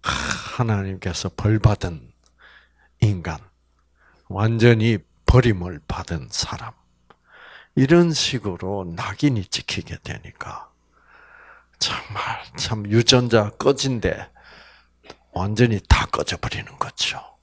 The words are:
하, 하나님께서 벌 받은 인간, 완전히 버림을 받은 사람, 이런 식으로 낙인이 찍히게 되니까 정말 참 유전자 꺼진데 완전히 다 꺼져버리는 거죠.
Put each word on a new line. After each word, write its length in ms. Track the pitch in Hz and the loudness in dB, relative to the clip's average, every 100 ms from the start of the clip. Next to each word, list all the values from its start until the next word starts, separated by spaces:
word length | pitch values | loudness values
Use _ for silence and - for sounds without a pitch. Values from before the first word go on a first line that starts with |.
하, 600 | - - - - - - | -4 -6 -6 -8 -10 -4
하나님께서 640 | 117 104 98 95 95 87 - - | 0 0 -2 -6 -6 -6 -8 -2
벌 240 | 107 107 | 2 4
받은 500 | 107 101 92 80 58 _ _ _ - - _ _ _ _ | 4 2 -4 -8 -16 _ _ _ -20 -20 _ _ _ _
인간, 360 | 104 95 85 78 - _ _ _ _ _ _ _ _ | 0 0 -6 -10 -14 _ _ _ _ _ _ _ _
완전히 680 | 95 110 113 117 113 113 104 - _ - | 0 0 6 6 6 4 0 -4 _ 4
버림을 560 | 123 120 98 87 76 _ | 6 6 0 -4 -10 _
받은 400 | - 85 82 62 | -10 -6 -8 -6
사람, 400 | - - - - - _ _ _ _ _ - - - - - | -8 -6 -8 -12 -18 _ _ _ _ _ -20 -20 -20 -6 0
이런 340 | 135 170 175 | 6 6 6
식으로 800 | 156 - 127 104 85 92 101 90 85 | 2 -2 -4 -6 -6 -6 -6 -8 -8
낙인이 500 | - 98 147 113 90 | -8 0 0 0 -4
찍히게 540 | - - - - 78 | -8 -6 -8 -8 -12
되니까 640 | - - - - - - - _ _ _ _ - - - - - _ _ | -12 -12 -14 -16 -14 -14 -18 _ _ _ _ -20 -20 -20 -20 -20 _ _
정말 680 | - - - - - - - - | -6 -6 -10 -8 -8 -8 -12 -10
참 320 | - 107 101 | -6 -6 2
유전자 600 | 110 117 127 123 113 104 | 2 6 4 6 2 2
꺼진데 800 | - 131 135 139 123 95 - - _ - - - _ _ _ - - _ | 0 0 2 -2 -2 -2 -4 -10 _ -20 -20 -20 _ _ _ -20 -20 _
완전히 480 | - 95 104 123 104 - | -6 -4 2 2 2 2
다 200 | - - | 2 2
꺼져버리는 580 | - 76 87 - - - - | -4 -4 -4 -6 -8 -12 -10
거죠. 420 | - - - - - _ | -10 -4 -6 -6 -14 _